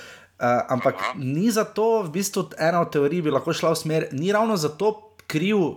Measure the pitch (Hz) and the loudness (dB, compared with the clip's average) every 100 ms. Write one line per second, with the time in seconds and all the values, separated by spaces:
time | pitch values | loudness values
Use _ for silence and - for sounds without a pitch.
0 | - - - - 120 123 - 127 135 - | -20 -20 -20 -4 0 2 0 0 0 0
1 | 104 147 131 147 220 220 208 - 220 226 | -4 -4 -4 0 0 0 0 0 2 2
2 | 180 160 196 202 160 - 160 175 165 151 | 0 -4 -4 -4 -6 -2 0 2 0 2
3 | 143 175 151 131 160 160 165 160 156 160 | 2 2 0 0 0 0 0 0 0 -2
4 | 160 135 175 208 226 202 151 151 208 214 | -2 -2 0 2 2 0 -2 0 0 -2
5 | - - - 156 185 214 156 | -8 -18 -6 -2 2 2 2